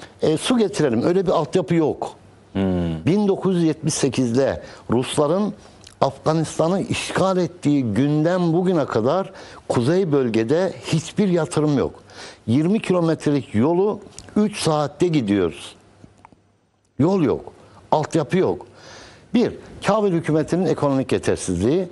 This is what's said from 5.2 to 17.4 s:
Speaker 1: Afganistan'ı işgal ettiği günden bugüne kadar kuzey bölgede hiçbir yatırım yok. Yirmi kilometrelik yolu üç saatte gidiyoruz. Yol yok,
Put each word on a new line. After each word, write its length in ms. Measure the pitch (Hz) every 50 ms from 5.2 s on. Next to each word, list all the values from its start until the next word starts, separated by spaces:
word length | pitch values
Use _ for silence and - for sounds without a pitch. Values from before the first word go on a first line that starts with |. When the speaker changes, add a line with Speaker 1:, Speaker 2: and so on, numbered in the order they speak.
| 151 143 170 196 208 196 - - - - - - - - - -
Speaker 1:
Afganistan'ı 800 | - 135 - - - 151 160 165 151 - - - 156 165 190 190
işgal 560 | - - - - - - - - 175 190 185
ettiği 460 | 185 175 - - - - 147 147 143 127
günden 720 | 113 98 110 139 147 151 151 151 170 185 185 180 165 156
bugüne 320 | 180 185 185 185 156 135
kadar 460 | - - 117 107 131 160 185 196 - - - - - - - -
kuzey 440 | - - 131 117 131 175 190 202 160
bölgede 640 | 143 139 131 117 107 113 113 113 147 170 190 175 - - -
hiçbir 440 | - - 160 - - - - 214
yatırım 500 | 190 175 175 156 147 - 156 147 151 147
yok. 260 | 123 85 73 - - - - - - - - - - -
Yirmi 340 | 107 113 143 156 175 214 220
kilometrelik 720 | - - 185 180 165 165 165 165 - 156 143 139 - - -
yolu 440 | 104 120 156 170 175 196 214 196 - - - - - - - -
üç 240 | 208 208 208 208 -
saatte 480 | - 165 151 151 147 139 - - 180
gidiyoruz. 680 | 180 160 147 117 98 101 98 90 82 - - - - - - _ _ _ _ - - _ _ - - _ _ _ _ _ _ _ _ _ _ _ _ _ -
Yol 220 | 135 175 196 190
yok, 320 | 151 113 82 71